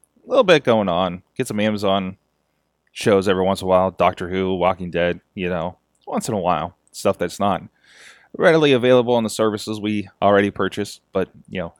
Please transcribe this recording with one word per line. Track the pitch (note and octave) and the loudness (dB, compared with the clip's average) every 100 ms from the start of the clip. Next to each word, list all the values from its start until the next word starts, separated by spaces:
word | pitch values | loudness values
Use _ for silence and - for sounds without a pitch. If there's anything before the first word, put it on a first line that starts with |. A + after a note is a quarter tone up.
| _ _ - | _ _ -4
a | |
little | C4+ | 0
bit | G3 D#3 C3 | 4 4 4
going | A2 G2+ | 2 2
on. | E2+ F#2 F2 _ - | 0 -2 -4 _ -8
Get | B2+ | -6
some | G#2+ | -2
Amazon | G#2+ G#2 G2+ G2 F#2 F#2+ _ _ _ _ _ _ _ | -2 0 0 -2 -2 -10 _ _ _ _ _ _ _
shows | - A#2+ G2 F#2+ | -4 2 2 2
every | F#2+ | 0
once | F#2 G2 | 0 0
in | F#2+ | 2
a | |
while. | F#2 F#2 | 2 2
Doctor | F2 F2 - F2+ | 0 0 0 -6
Who, | F#2 F#2+ F#2+ | -4 -2 0
Walking | F2 F2+ F2+ | -2 -2 -4
Dead, | E2+ F2 F2 _ | -2 -2 -2 _
you | - F2+ | -8 -6
know, | F2+ E2+ F2 _ _ - | -4 -6 -10 _ _ -10
once | A#3+ - | -8 -4
in | |
a | G#2+ | -4
while. | F2 E2 E2+ - _ | -2 -2 -4 -12 _
Stuff | - G2+ G2 | -6 -4 -2
that's | F2 - | -4 -2
not | G2+ E2+ F#2 _ _ - - - _ - | -2 -2 -6 _ _ -20 -20 -20 _ 0
readily | F#3 D#3+ D3 | 4 4 4
available | B2+ B2 B2+ A#2+ | 4 4 4 4
on | A#2+ | 0
the | A2 | -2
services | - A2 G#2 - G#2+ | -2 -2 -2 -8 -6
we | G#2 G#2 F#2+ - | -4 -4 -6 -2
already | G2 G2+ G2+ | 2 4 2
purchase. | - F#2+ - G2+ - _ | 0 -4 -4 -10 -12 _
But, | G2 F#2 - - | -6 -6 -8 -14
you | F#2 | -10
know, | E2+ | -10